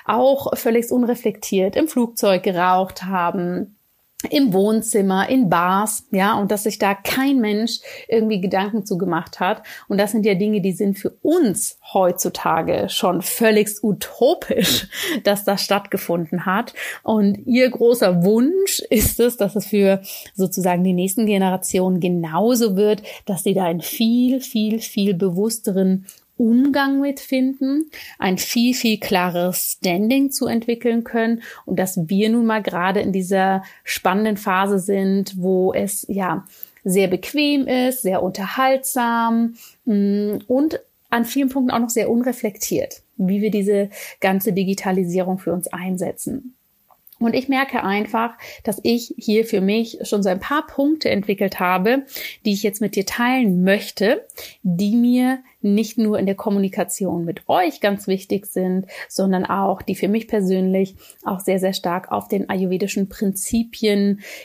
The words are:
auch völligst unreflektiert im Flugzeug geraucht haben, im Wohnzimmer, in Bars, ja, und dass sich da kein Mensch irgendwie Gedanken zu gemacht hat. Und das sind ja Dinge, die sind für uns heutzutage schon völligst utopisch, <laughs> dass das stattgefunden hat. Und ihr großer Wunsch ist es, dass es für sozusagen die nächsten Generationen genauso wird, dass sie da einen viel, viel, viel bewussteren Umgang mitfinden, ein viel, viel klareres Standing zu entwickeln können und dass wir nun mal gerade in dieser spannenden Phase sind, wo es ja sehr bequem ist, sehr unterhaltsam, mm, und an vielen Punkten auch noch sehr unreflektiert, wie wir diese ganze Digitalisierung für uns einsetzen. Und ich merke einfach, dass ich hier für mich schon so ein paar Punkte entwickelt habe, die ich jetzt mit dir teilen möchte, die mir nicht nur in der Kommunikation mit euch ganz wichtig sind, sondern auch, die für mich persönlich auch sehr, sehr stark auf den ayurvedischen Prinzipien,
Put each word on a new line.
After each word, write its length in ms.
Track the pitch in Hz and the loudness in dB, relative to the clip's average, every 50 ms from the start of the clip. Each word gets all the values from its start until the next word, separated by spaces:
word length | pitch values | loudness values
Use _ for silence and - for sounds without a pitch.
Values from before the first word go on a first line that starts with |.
| - | -4
auch 520 | - 208 240 254 269 277 277 - - - | -2 0 2 4 4 4 2 0 -4 -4
völligst 360 | - - 240 226 233 233 - 254 | -2 0 0 2 2 2 0 0
unreflektiert 840 | 247 240 226 240 240 - 220 202 - - - 190 190 185 202 196 | 0 2 2 0 0 -2 -4 -4 -4 -6 -2 0 2 2 2 2
im 120 | 285 311 311 | 0 0 0
Flugzeug 540 | - 254 233 226 - - - 202 190 180 185 | 0 0 -2 -2 -2 -2 0 2 2 2 2
geraucht 640 | 208 180 170 180 185 185 185 190 190 - - 185 | 0 0 0 2 2 4 2 2 0 -4 -10 -8
haben, 680 | 185 190 185 170 175 180 196 175 175 180 180 208 - - _ _ _ _ _ _ _ _ - - - | -4 -2 -2 0 0 -2 -2 -2 -2 -4 -4 -6 -8 -12 _ _ _ _ _ _ _ _ -12 -8 -2
im 220 | - 302 277 233 175 | 0 2 2 4 4
Wohnzimmer, 760 | 190 196 208 220 220 214 - - 208 196 196 190 185 202 - | 4 4 4 2 0 0 0 0 0 2 2 2 2 2 2
in 200 | 254 269 240 170 | 2 2 4 4
Bars, 580 | 180 170 175 180 190 196 214 214 - - - - | 4 2 2 4 2 2 2 0 -4 -6 -8 -4
ja, 280 | - 190 190 208 226 - | 0 2 2 2 2 2
und 120 | 202 190 | 0 0
dass 140 | 214 202 - | 0 0 -2
sich 140 | 226 202 - | -2 -2 0
da 160 | 214 196 202 | 0 0 0
kein 460 | 196 - - - 262 269 277 285 262 | 0 -2 -4 -2 0 2 2 2 2
Mensch 400 | 220 208 208 208 226 233 - - - - - - - - | 2 2 0 0 0 -2 -4 -6 -10 -12 -18 -16 -6 0
irgendwie 320 | 226 226 226 220 220 190 | 0 2 2 2 0 0
Gedanken 440 | 180 190 - 185 196 208 214 220 202 | 0 0 0 0 0 0 -2 -4 -2
zu 140 | - 196 170 | -2 -2 -2
gemacht 420 | 190 180 165 165 170 - - - | 0 0 -2 -2 -4 -6 -6 -2
hat. 220 | 185 185 214 214 - - - - - - | -2 -2 -2 -2 -6 -18 -18 -14 -8 -4
Und 100 | 202 190 | 0 0
das 140 | 208 208 226 | 2 2 2
sind 120 | 226 202 | 2 2
ja 80 | 220 196 | 4 2
Dinge, 260 | 175 208 208 214 208 | 2 2 2 2 2
die 120 | 180 196 180 | 2 0 0
sind 260 | - 208 196 196 - | 0 0 0 0 -2
für 120 | - 151 - _ - | -4 -8 -6 _ 0
uns 560 | - 320 370 320 214 170 - - - - _ - - - | 2 4 4 4 4 2 0 -4 -6 -8 _ -10 -4 0
heutzutage 920 | 202 185 175 180 - - 185 - - - 165 160 160 165 170 160 - - 190 | 2 2 2 2 0 -2 -4 -4 -4 -2 0 0 0 0 0 -2 -2 -2 -2
schon 340 | - - - 185 170 165 180 | -4 -2 0 0 0 0 -2
völligst 600 | - - - 226 220 214 208 214 214 - - - | -4 -2 0 2 4 4 4 2 0 -2 -4 -2
utopisch, 1080 | 214 190 - - - - - 233 277 359 359 - - - 233 180 - - - - - - - - | -2 -2 -2 -4 -10 -4 2 2 2 2 2 -2 -4 -2 0 0 0 0 -2 -4 -6 -8 -8 -4
<laughs> 180 | 370 320 233 - | -4 -4 -2 0
dass 200 | 208 202 196 - | 0 0 0 0
das 180 | - 202 190 - | -2 -2 0 0
stattgefunden 840 | - 196 202 202 - - 190 - - 170 175 170 160 - 175 165 | 0 0 0 -2 -2 -6 -6 -2 -2 -2 -2 -2 -2 -4 -4 -2
hat. 280 | 190 185 208 233 - - - - - - - - | 0 0 -2 -2 -4 -8 -12 -10 -10 -12 -8 -4
Und 440 | - 226 214 202 202 196 202 - | 0 2 2 4 2 2 0 0
ihr 220 | - 233 247 254 262 | 0 2 4 4 4
großer 540 | 254 - 233 233 247 247 233 190 180 175 170 | 2 4 4 4 4 4 4 4 4 4 4
Wunsch 560 | 196 220 226 247 294 370 381 392 381 - - - - | 4 4 4 4 4 2 2 0 0 -2 -4 -2 0
ist 300 | - 214 208 - - - | 2 2 2 2 2 2
es, 160 | 233 247 233 | 2 2 2
dass 200 | - 202 202 - | 0 -2 -2 0
es 100 | 208 196 | -2 -4
für 360 | - 214 208 196 190 196 190 190 - - - - - - | 0 2 2 4 4 4 2 -2 -8 -16 -16 -18 -12 -4
sozusagen 500 | - 190 180 185 196 180 185 180 175 185 | -2 -2 -2 0 0 0 2 2 2 2
die 80 | 190 180 | 2 2
nächsten 340 | 180 180 190 - 240 226 | 2 0 0 0 0 0
Generationen 760 | 214 208 196 190 185 185 185 - - - 185 185 190 185 175 | 2 2 2 2 2 0 0 -2 -2 0 0 2 2 2 0
genauso 760 | 165 180 180 175 165 160 160 170 208 233 254 226 233 220 190 | 0 0 0 0 -2 -2 -2 0 2 2 4 4 2 2 2
wird, 260 | 185 208 208 214 214 - - - - - | 2 2 2 2 0 -4 -12 -18 -14 -8
dass 160 | - 196 160 - | -6 -6 -2 0
sie 120 | 208 190 | 0 0
da 100 | 185 185 | 0 0
einen 160 | 170 170 170 | 0 -2 -2
viel, 600 | - - - - 226 226 233 247 247 254 262 262 | -4 -6 -4 -2 0 2 2 2 2 2 2 0
viel, 400 | 262 - - 220 214 214 214 226 | -4 -4 -4 -2 -2 0 -2 -4
viel 340 | 220 - - 214 196 202 196 | -4 -6 -2 0 0 0 0
bewussteren 920 | 165 196 190 170 180 208 226 220 - - 220 185 190 190 190 185 190 190 - - _ _ _ _ | 0 0 0 0 0 0 0 -2 -4 -4 -2 0 2 2 2 2 0 -2 -6 -20 _ _ _ _
Umgang 640 | - 240 220 233 247 269 285 269 285 277 277 277 277 | 0 2 4 4 4 4 4 2 2 2 2 2 0
mitfinden, 880 | 277 285 277 277 - - 269 262 262 262 269 - 262 269 277 302 320 - - - - - - - | 0 0 -2 -4 -6 -2 0 0 0 0 0 -2 -2 -2 0 0 -2 -4 -6 -18 -20 -18 -10 -4
ein 200 | - 190 185 190 | -2 0 0 0
viel, 360 | - - - 233 233 247 247 | -2 -2 0 2 2 2 2
viel 240 | 247 - 226 214 208 | 2 2 0 0 0
klareres 800 | - - 214 180 180 180 170 175 175 180 175 - - - - - | 0 0 0 0 2 0 0 0 0 0 -2 -2 -4 -6 -6 -4
Standing 520 | - 185 170 185 208 220 262 277 277 269 - | -2 -2 0 2 2 2 2 2 2 2 0
zu 140 | - 254 | -2 -2
entwickeln 580 | 233 233 233 233 - 233 233 - 240 233 233 226 | 0 0 -2 0 -2 -4 -2 0 0 0 0 -2
können 380 | - - 233 226 226 233 226 - - - - - | -2 -2 0 0 0 0 -2 -4 -8 -18 -14 -8
und 140 | - 190 180 | -6 -2 -2
dass 300 | 185 185 - 180 165 160 | -2 -2 -2 -2 -2 0
wir 200 | 196 196 214 220 | 2 2 2 4
nun 180 | 226 240 233 | 2 2 2
mal 160 | 220 220 220 202 | 2 2 0 -2
gerade 380 | - - 170 175 190 185 202 | -2 -2 0 0 2 2 0
in 120 | - 202 185 | 0 0 0
dieser 500 | 190 185 175 196 190 190 190 190 190 190 - - - - | -2 0 0 2 2 2 2 2 0 -2 -6 -18 -16 -10
spannenden 520 | - - - - 190 185 202 214 220 208 | -8 -6 -2 0 0 2 2 0 0 -2
Phase 440 | 202 - 202 185 185 196 202 202 190 | -2 -2 0 0 2 2 2 0 0
sind, 600 | 180 202 196 196 190 190 196 196 190 190 196 185 | 0 0 0 0 2 2 2 0 0 -2 -4 -4
wo 320 | 175 190 190 185 185 185 - | -2 0 2 2 2 2 0
es 320 | - 202 196 - - - - | 0 -2 -4 -4 -6 -6 -6
ja 360 | 185 196 185 175 165 190 - - - - - - _ _ - | -4 -4 -2 -2 -4 -4 -6 -12 -20 -20 -20 -20 _ _ -4
sehr 260 | 196 175 202 196 180 | 0 2 2 2 2
bequem 580 | 180 180 - - - 294 294 285 294 277 262 | 0 -2 -4 -4 -2 0 2 2 2 2 0
ist, 360 | - 254 254 254 254 254 - - | 0 0 0 0 0 -2 -2 -2
sehr 200 | 185 190 - - | 0 0 0 0
unterhaltsam, 1300 | 185 185 208 196 190 - 254 262 262 269 262 262 - - 254 240 233 233 233 233 233 226 233 233 233 233 - - - - _ - | -2 -4 -6 -8 -6 -2 0 2 2 2 2 0 -2 -2 -2 0 0 0 0 2 2 2 0 0 -2 -4 -8 -20 -20 -20 _ -4
mm, 540 | 247 208 202 202 202 202 208 208 208 208 196 - - | 0 0 2 2 2 2 0 0 -2 -4 -4 -2 0
und 320 | 247 269 294 311 320 - - _ _ _ _ - | 0 2 2 0 -2 -4 -10 _ _ _ _ -4
an 160 | - 233 233 | -2 -2 -2
vielen 240 | 233 - 277 285 262 | 0 0 0 0 0
Punkten 220 | 262 277 254 247 | 0 0 0 0
auch 80 | - 233 | 0 0
noch 120 | 240 233 | 0 0
sehr 200 | - 226 202 - | 0 0 0 2
unreflektiert, 920 | 233 233 247 254 240 - - 214 202 - - - 185 143 - - - - _ _ _ | 2 0 0 0 -2 -4 -4 -6 -6 -6 -6 -4 -2 -2 -4 -4 -8 -16 _ _ _
wie 240 | - 190 185 196 208 | -2 0 0 2 2
wir 120 | 208 214 190 | 0 0 0
diese 380 | 208 196 202 208 202 202 196 - - - - - - | 0 2 2 2 2 0 -2 -4 -12 -16 -16 -8 -2
ganze 320 | - 190 190 196 190 226 185 | 0 0 0 0 0 0 0
Digitalisierung 880 | 196 190 185 196 - - 196 185 190 185 175 170 185 180 185 185 190 | 0 0 0 -2 -2 -2 -2 0 0 0 0 0 -2 -2 -2 -2 -4
für 140 | - 170 180 | -4 -4 -4
uns 160 | 180 170 - | -4 -4 -8
einsetzen. 880 | - 180 180 190 185 180 180 - - - - - - 262 - 254 - _ _ _ _ _ _ _ _ _ _ - - - | -8 -8 -6 -6 -4 -4 -4 -6 -6 -8 -8 -8 -8 -8 -10 -14 -20 _ _ _ _ _ _ _ _ _ _ -16 -8 -2
Und 140 | 233 233 214 | -2 0 0
ich 140 | 254 254 277 | 0 0 0
merke 360 | 269 262 269 269 254 233 - | 0 0 0 -2 -2 -2 -2
einfach, 520 | 190 196 208 214 208 - 226 226 233 233 - - - - - - | 0 0 0 -2 -2 -2 -2 -2 -2 -4 -10 -18 -20 -18 -10 -6
dass 160 | 220 196 - - | -6 -4 -2 0
ich 320 | 233 233 240 240 - - | 0 0 0 -2 -6 -14
hier 280 | - - - 208 220 220 | -10 -2 0 2 2 2
für 160 | 226 - 190 | 2 0 0
mich 380 | 190 190 208 226 226 226 - - - | 2 2 2 0 0 -2 -6 -10 -8
schon 200 | - - 208 190 | -4 -2 0 0
so 60 | 190 | 0
ein 120 | 180 190 | 0 -2
paar 260 | - - 285 302 311 | -4 -2 -2 -2 -4
Punkte 440 | - - - 277 294 320 311 - - | -4 -2 0 0 2 2 0 0 0
entwickelt 500 | - 202 190 - 202 196 202 190 - - | 0 0 0 -2 -2 0 0 -2 -2 0
habe, 440 | 190 180 185 185 185 220 254 277 269 - - - - - - - - | 0 0 2 2 2 2 2 0 -2 -6 -10 -12 -12 -12 -12 -6 -2
die 80 | 214 202 | -2 0
ich 100 | 196 - | 0 0
jetzt 180 | 208 208 - | -2 -2 -2
mit 160 | 214 202 208 | -4 -4 -2
dir 100 | 202 190 | -2 -4
teilen 560 | - - - 240 247 254 262 247 202 180 180 180 | -4 -2 -2 0 0 2 2 2 2 4 4 4
möchte, 640 | 190 196 208 202 - - - 196 208 285 427 - - - - - - - _ - | 4 2 2 0 -4 -4 0 2 2 2 0 -2 -10 -18 -18 -18 -18 -14 _ -4
die 340 | 190 175 170 208 208 214 | -2 0 0 0 2 2
mir 420 | 240 240 240 247 254 254 254 262 262 - _ _ _ - | 4 4 4 4 4 2 2 0 -2 -6 _ _ _ 0
nicht 340 | 202 202 208 226 220 - | 2 2 2 2 0 -2
nur 220 | - 220 214 214 202 | 0 0 0 2 0
in 80 | 190 | 0
der 80 | 190 196 | 0 -2
Kommunikation 920 | 196 - 220 202 202 196 190 190 196 180 185 - - 196 180 185 175 170 | -2 -2 -2 0 0 0 0 0 -2 -4 -4 -4 -4 -4 -2 -2 -2 -4
mit 240 | 170 - - - - | -4 -6 -6 -4 0
euch 320 | - 339 370 330 - - | 2 2 2 0 -2 -2
ganz 280 | - 202 202 196 - 196 | -2 -2 -2 -2 -2 -2
wichtig 380 | 190 190 - - 202 196 196 | -4 -4 -2 -4 -6 -6 -6
sind, 400 | - - 190 185 185 185 190 190 - - - - - | -6 -4 -2 -2 0 0 -2 -4 -6 -10 -16 -16 -10
sondern 380 | - - 190 196 185 185 185 | -4 -2 0 2 2 0 0
auch, 340 | - - 196 196 196 196 196 | -2 -2 0 0 0 0 -2
die 140 | - - 190 | -2 -6 -4
für 140 | - - 185 | -2 0 0
mich 180 | 208 226 226 | 0 0 -2
persönlich 680 | - - 214 190 185 190 190 185 185 185 190 196 190 - - - - - _ - | -2 -2 0 0 2 2 2 2 2 2 2 0 0 -4 -10 -20 -20 -20 _ -6
auch 160 | - 202 185 | -6 -6 -4
sehr, 200 | - - 185 185 | -2 0 0 0
sehr 120 | 185 185 190 | 2 0 -2
stark 380 | - - 180 170 185 - - | -2 -2 -4 -4 -4 -4 -4
auf 160 | - 208 - | -6 -6 -4
den 240 | - 214 196 196 - | -2 -4 -4 -4 -2
ayurvedischen 580 | 196 185 190 180 185 180 208 196 - 202 196 196 | -2 -2 -2 0 0 -2 -2 -2 -2 -2 -4 -4
Prinzipien, 1120 | - - 220 196 196 - - - - 226 233 233 - - 220 214 208 208 202 202 196 202 - - - - - | -4 -4 -2 -2 -2 -2 -4 -4 -2 -2 -2 -2 -6 -4 0 0 2 2 2 0 0 -2 -4 -14 -18 -18 -10